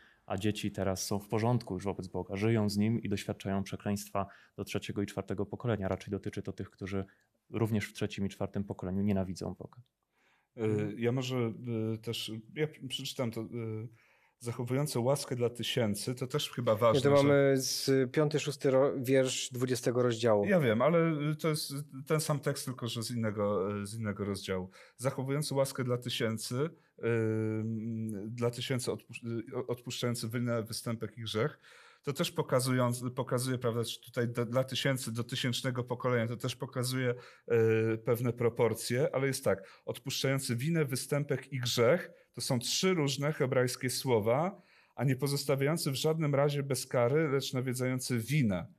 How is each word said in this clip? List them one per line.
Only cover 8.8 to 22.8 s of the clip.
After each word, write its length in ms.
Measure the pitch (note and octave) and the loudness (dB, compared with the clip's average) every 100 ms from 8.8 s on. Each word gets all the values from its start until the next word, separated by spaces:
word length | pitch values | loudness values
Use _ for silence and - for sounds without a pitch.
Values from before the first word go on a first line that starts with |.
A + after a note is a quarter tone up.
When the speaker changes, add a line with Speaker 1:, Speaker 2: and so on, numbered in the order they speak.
| F#2 F#2 | -4 -2
Speaker 1:
nienawidzą 500 | G2+ G2 F#2 F2 F#2 | 0 2 0 -4 -8
Boga. 280 | F2+ - - - _ _ _ _ _ _ - | -8 -12 -18 -20 _ _ _ _ _ _ -4
Speaker 2:
E, 40 | A2 G#2 G#2+ G#2+ | 0 0 -2 0
ja 140 | A#2 | 0
może, 240 | C3 B2+ B2+ A#2 A2 B2 A#2 A2 | 0 0 0 -2 -2 -4 -2 -2
e, 40 | A2 | -4
też, 340 | A#2 A2+ - A2 - - | -6 -6 -6 -10 -10 -4
ja 120 | D3+ D#3 B2+ | -4 -4 -10
przeczytam 440 | - C3+ - A#2+ | -8 -6 -4 -4
to, 100 | A2+ | -4
e, 40 | A2+ A#2+ A2+ A2 A#2 - _ _ _ _ | -6 -6 -6 -6 -10 -14 _ _ _ _
„Zachowujące 600 | A#2+ A#2+ A#2+ C3 D3 C3 | -8 -6 -2 0 0 0
łaskę 360 | A#2+ C#3+ - B2+ | 2 2 0 0
dla 140 | A#2+ | 0
tysięcy”, 640 | A#2+ A2+ - A2+ G2+ - B2+ | -2 -2 0 2 0 -4 -4
to 120 | - | -2
też 240 | D3 - | -4 -4
chyba 240 | - A#2+ - | -2 2 4
ważne, 220 | A#2 C3+ | 6 6
Speaker 3:
Nie, 60 | |
to 140 | C3 C#3+ | 6 6
Speaker 2:
że 60 | |
Speaker 3:
mamy 300 | C#3+ C#3+ C#3 C3+ | 8 6 6 4
z 540 | C3 - - C3+ B2+ | 2 -2 2 2 2
piąty, 280 | C#3 D3+ D3 | 2 2 2
szósty 320 | D3 C#3 D3 | -2 0 4
ro-, 220 | C3 C3+ A2 | 6 4 2
wiersz 520 | B2 C3+ C3 B2 - | 2 4 4 0 -4
dwudziestego 520 | B2 B2+ B2 - B2 | -2 0 0 0 2
rozdziału. 420 | B2 A2+ A#2 G#2+ G2+ | 2 4 4 6 6
Speaker 2:
Ja 140 | F#3+ | 4
wiem, 220 | C3+ A2 | 4 4
ale, 180 | C3+ E3+ E3 D#3 D3 | 4 4 4 2 0
e, 40 | D3+ | 0
to 140 | E3 | 0
jest 240 | D3+ - C#3 D3 C3 - | -2 -4 -8 -8 -10 -2
ten 140 | D#3 | 0
sam 180 | D#3 D3 | 0 -2
tekst, 260 | D3 C#3+ - | -2 -4 -4
tylko 220 | B2+ | -6